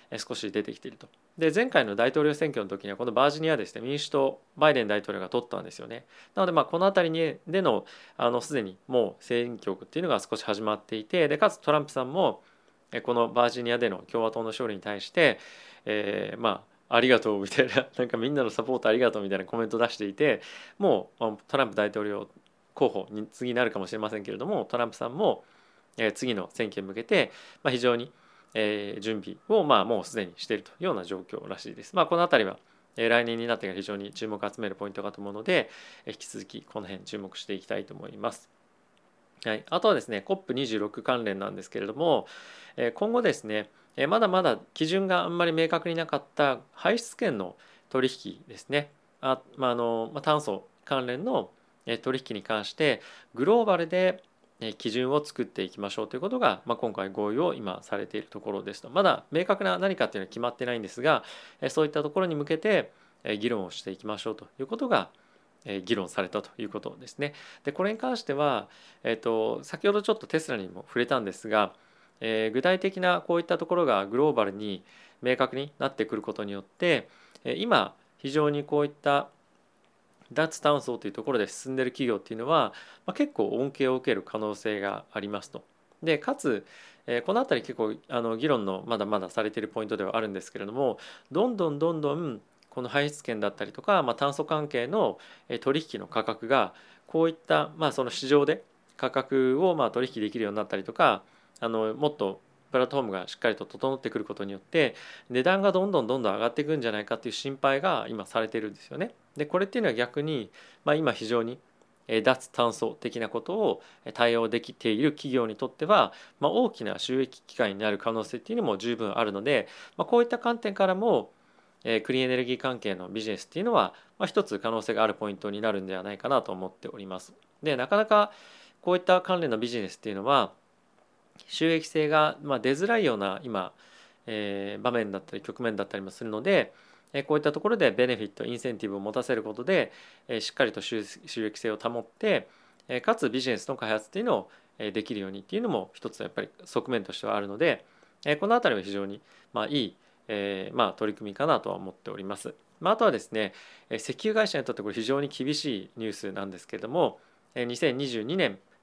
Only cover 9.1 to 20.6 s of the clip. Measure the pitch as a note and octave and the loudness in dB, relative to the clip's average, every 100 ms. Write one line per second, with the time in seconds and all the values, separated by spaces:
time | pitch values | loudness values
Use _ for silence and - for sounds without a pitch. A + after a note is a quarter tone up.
9.1 | - - A#2+ A#2+ A#2 - F#2 - D#3+ F3 | -2 -2 -2 -2 -4 -6 -6 -6 -4 0
10.1 | G#2 - G#2+ - G2+ G#2+ G#2 - A2 G#2+ | 0 0 -4 -2 -2 -2 -2 -4 -8 -2
11.1 | F3+ D3 D3 G#2 - - D3+ D3 C3+ B2+ | 2 2 4 2 2 2 2 2 -4 -4
12.1 | F3 D3 - - _ _ _ _ A#2+ A#2+ | 2 2 0 -8 _ _ _ _ -6 0
13.1 | A#2+ A2+ A#2 A#2+ B2 A#2+ A#2+ A#2 F#2 - | 2 2 4 2 2 -2 2 0 -2 -4
14.1 | A#2 A2+ A#2 A2+ A2 A#2 G2 G#2+ G2+ - | 0 0 -2 -4 -4 -4 -4 -6 -8 -2
15.1 | F3 D3 G#2+ - - - - - G#2+ G2+ | 4 4 2 -6 -20 -20 -10 -4 -2 -2
16.1 | G2+ G#2 A2 A#2 G2 - _ - A#2 B2+ | -2 -4 0 0 0 -6 _ 2 4 6
17.1 | A#2 A2 G2+ G2 - B2+ C3+ B2 - A#2+ | 6 4 0 2 2 4 2 0 -2 -2
18.1 | A2+ B2 D3 A#2 A2+ A#2 B2+ A#2 A2+ A#2+ | 0 0 0 0 -2 -2 2 4 4 4
19.1 | G#2 G2 F#2+ F#2 A#2 A2+ A2+ A#2 - G2+ | 2 -2 -4 -2 -4 -2 0 0 0 -4
20.1 | G2 D3 G#2 - - | 0 2 2 -4 -18